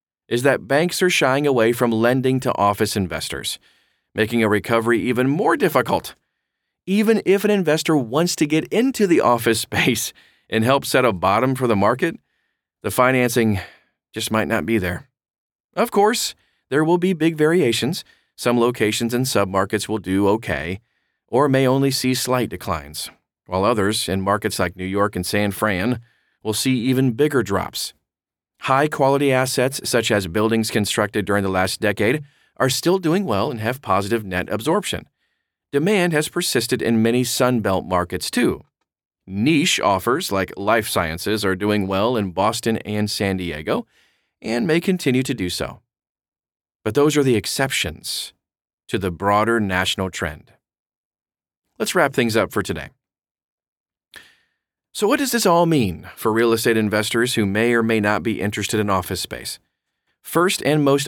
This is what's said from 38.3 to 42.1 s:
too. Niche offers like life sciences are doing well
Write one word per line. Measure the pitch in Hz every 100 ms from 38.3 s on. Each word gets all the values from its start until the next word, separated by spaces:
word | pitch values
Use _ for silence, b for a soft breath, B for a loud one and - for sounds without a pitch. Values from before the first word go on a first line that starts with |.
too. | 240 233 73 - _ _ _ _ _ -
Niche | 98 127 160 180 -
offers | 98 95 117 139 -
like | 98 92 -
life | 101 113 104
sciences | - 82 82 - 104
are | 101 92
doing | 104 104 95
well | 95 110